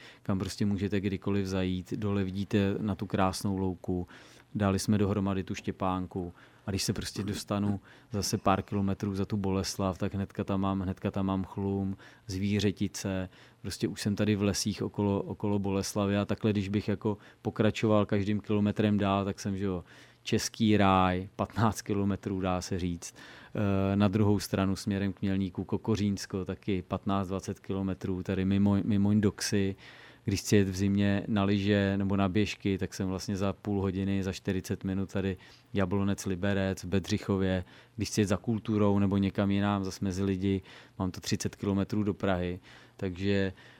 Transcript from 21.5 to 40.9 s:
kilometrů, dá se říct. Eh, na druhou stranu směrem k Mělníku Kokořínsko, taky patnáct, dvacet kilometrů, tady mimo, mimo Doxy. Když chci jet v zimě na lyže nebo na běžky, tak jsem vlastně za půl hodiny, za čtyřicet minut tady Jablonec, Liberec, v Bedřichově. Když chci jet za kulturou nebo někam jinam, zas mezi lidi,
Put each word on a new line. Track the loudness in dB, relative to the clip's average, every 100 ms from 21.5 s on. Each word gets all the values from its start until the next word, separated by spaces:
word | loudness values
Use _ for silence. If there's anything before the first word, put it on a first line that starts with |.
| 0 0 0
kilometrů, | -4 -2 0 -2 -4 -2
dá | 0 -2
se | -2 -4
říct. | -2 -4 -8 -16 -20 -20 -10 -2 0 2 2
Eh, | 4
na | 4
druhou | 4 4 2
stranu | 0 0 0 0
směrem | -2 -2 -2
k | -2
Mělníku | -2 0 -2 -4
Kokořínsko, | -4 -4 -2 0 0 -2 -4 -6
taky | -4 -6 -2 -4 -2
patnáct, | -4 -2 -2 -2
dvacet | -4 -6 -8
kilometrů, | -6 -4 -2 -2 -4 -4
tady | -2 0
mimo, | 2 4 4 4
mimo | 2 2 4
Doxy. | 4 2 0 -2 0 0 -4 -12 -20 -20 -12
Když | -4 -4
chci | 4 4
jet | 4
v | 2
zimě | 2 2 2 0 0
na | 0
lyže | 2 2 4 4 2 2
nebo | 0 2
na | 2
běžky, | 2 0 -2 -2 -2
tak | -4
jsem | -4 -4
vlastně | -4 -4 -2
za | -2
půl | -4 -2 0
hodiny, | 0 0 0 -2
za | -2
čtyřicet | -4 -2 -2 -2 -4
minut | -4 -4 -4
tady | -2 -4 -4 -10 -20 _
Jablonec, | -2 0 2 0 0 -2
Liberec, | -2 0 0 0 -2
v | -2
Bedřichově. | -2 0 -2 0 0 2 0 -4 -14 -14 -8
Když | -4
chci | 0
jet | 2
za | 2
kulturou | 0 -4 0 2 4 4
nebo | 2 2
někam | 0 0 0
jinam, | 2 2 0
zas | -4 -6
mezi | -6 -2
lidi, | -2 0 0 0 -4 -18 -14